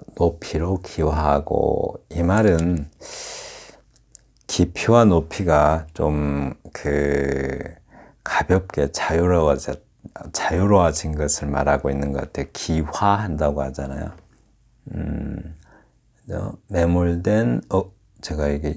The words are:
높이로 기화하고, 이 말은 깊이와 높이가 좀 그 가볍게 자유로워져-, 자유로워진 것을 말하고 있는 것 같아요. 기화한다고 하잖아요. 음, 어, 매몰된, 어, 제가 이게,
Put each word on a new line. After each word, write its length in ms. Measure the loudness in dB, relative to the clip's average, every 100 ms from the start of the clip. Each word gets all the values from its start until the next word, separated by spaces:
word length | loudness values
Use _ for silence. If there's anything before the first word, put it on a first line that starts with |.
| -10 0
높이로 640 | 0 0 -4 -2 0 -2
기화하고, 1200 | -4 -2 0 2 2 2 2 0 0 0 -2 -6 -10
이 120 | -2
말은 680 | 2 4 6 4 2 0 -4 -12 -16 -12 -12 -12 -14 -16 -20 -20 _ _ _ -20 _ _ -4
깊이와 580 | 0 2 2 4 6 8
높이가 840 | 6 2 -2 2 4 4 2 -2
좀 680 | -4 -2 0 0 -2 -4 -8 -14
그 1000 | -8 -2 0 0 0 0 -2 -4 -6 -10 -16 _ -20 -20 _
가볍게 680 | -6 -4 2 2 0 -2 -2
자유로워져-, 920 | -2 -2 2 4 4 4 2 -2 -10 _ _ -20 -18 -10
자유로워진 840 | -6 -2 0 4 6 4 2 -4 -2
것을 320 | -2 -2 -4
말하고 420 | -2 0 0 0
있는 220 | -2 -2
것 100 | -4
같아요. 240 | -6 -8 -10
기화한다고 1080 | -8 -4 -2 -2 0 2 2 0 -2 0 0
하잖아요. 480 | -4 -6 -8 -8 -10 -12 _ _ _ _ _ _ -12
음, 600 | -8 -6 -6 -6 -8 -10 -16 -20 -20 _ _ _ _ -10
어, 220 | -8 -8 -10 -6
매몰된, 960 | -2 2 2 2 0 2 2 2 -2 -2
어, 220 | -2 -2 _ _ _
제가 260 | -8 -2 -2
이게, 260 | -2 -4